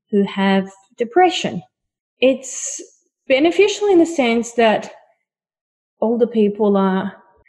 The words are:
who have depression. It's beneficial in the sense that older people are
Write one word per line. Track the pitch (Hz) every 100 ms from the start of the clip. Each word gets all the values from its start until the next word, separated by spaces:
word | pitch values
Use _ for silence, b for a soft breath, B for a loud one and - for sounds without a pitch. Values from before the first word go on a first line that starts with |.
| -
who | 208
have | 196 202 196 196 190 - _ -
depression. | 233 359 370 359 - 170 - _ _ _ _ -
It's | 254 254 - - - - - _ _ _ -
beneficial | 262 330 339 403 403 415
in | 349
the | 330
sense | - 240 233 226
that | - 226 208 - - _ _ _ _ _ _ _ _ _ -
older | 220 233 233
people | 226 208 208 208 196
are | 190 190 196 - _ _